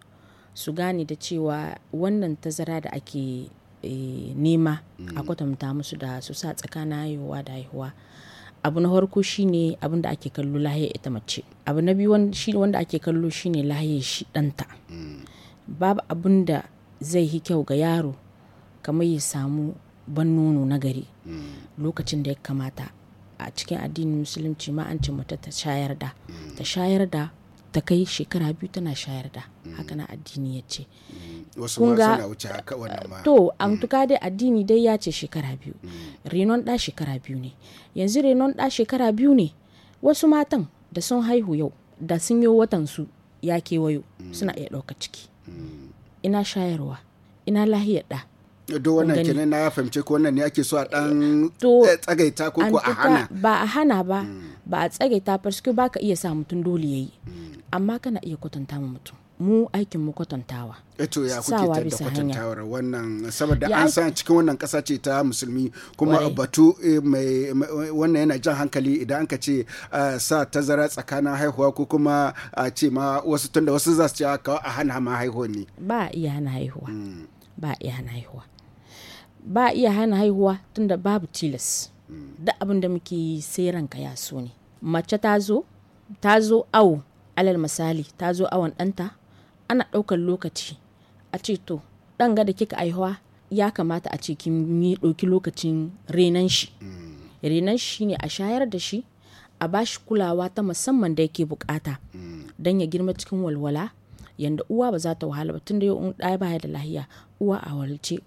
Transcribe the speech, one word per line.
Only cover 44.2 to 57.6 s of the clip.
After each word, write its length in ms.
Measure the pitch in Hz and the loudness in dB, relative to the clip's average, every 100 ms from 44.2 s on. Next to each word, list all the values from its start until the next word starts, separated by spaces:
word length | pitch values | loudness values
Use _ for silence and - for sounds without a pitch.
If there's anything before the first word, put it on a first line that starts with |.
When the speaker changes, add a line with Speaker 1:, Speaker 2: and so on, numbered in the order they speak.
Speaker 2:
Mm. 120 | 180 | -14
Speaker 1:
suna 200 | 175 196 | -6 -6
iya 160 | - 143 | -6 -8
ɗauka 240 | 139 - - | -10 -10 -12
ciki. 280 | - - - _ - | -12 -14 -20 _ -18
Speaker 2:
Mm. 400 | 85 160 151 139 - - _ | -14 -14 -14 -18 -20 -20 _
Speaker 1:
Ina 200 | 190 202 196 | -2 0 0
shayarwa, 520 | 196 180 160 139 131 - _ _ - - | -2 -2 -2 -6 -10 -16 _ _ -10 -2
ina 200 | 208 214 | 2 2
lahiyar 380 | 208 208 190 - | 2 2 0 -2
ɗa. 100 | 139 - _ _ _ - 151 | -10 -12 _ _ _ -8 -2
Speaker 2:
Do 160 | 151 160 | 2 4
wannan 200 | 160 147 | 4 2
Speaker 1:
Kun 40 | |
gani? 60 | 165 147 | 2 2
Speaker 2:
kenan 140 | 151 | 2
na 200 | 151 156 | 2 2
fahimce 300 | 143 123 143 143 | 0 -2 -2 0
ko 80 | 151 | 2
wannan 180 | 156 135 | 4 2
ne 80 | |
ake 200 | 147 151 | 2 0
so 140 | 131 151 | 0 0
a 80 | 135 | 0
ɗan, 680 | 147 147 147 147 151 160 - | 0 2 2 4 4 2 2
Speaker 1:
To, 240 | 247 247 | 6 10
Speaker 2:
eh, 140 | 214 170 | 10 6
tsagaita 540 | - 170 156 - 156 | 4 4 4 2 -2
ko 80 | 165 | 2
Speaker 1:
an 100 | 214 | 4
Speaker 2:
ko 60 | 220 | 4
a 40 | |
Speaker 1:
tuka 140 | 247 226 | 2 4
Speaker 2:
hana? 320 | 277 - - | 4 4 2
Speaker 1:
ba 280 | 190 220 214 | 0 2 4
a 40 | 214 | 2
hana 360 | 269 302 196 | 2 4 4
ba. 200 | 180 196 | 2 -2
Speaker 2:
Mm. 180 | 202 190 160 - - | -4 -10 -14 -14 -4
Speaker 1:
Ba 120 | 156 165 | 0 0
a 40 | |
tsagaita 460 | - 262 202 196 190 | 0 2 2 2 0
parce 180 | 202 196 | -2 -2
que 140 | 262 | 0
ba 160 | 233 254 | 2 2
ka 80 | - | 0
iya 160 | 208 175 | 0 0
sa 160 | 180 | 0
mutum 300 | 156 151 175 | -2 -2 -2
dole 240 | 175 170 151 | 0 0 0
ya 100 | 135 | -2
yi. 80 | 135 - - | -4 -10 -16
Speaker 2:
Mm. 320 | 175 165 143 | -14 -14 -16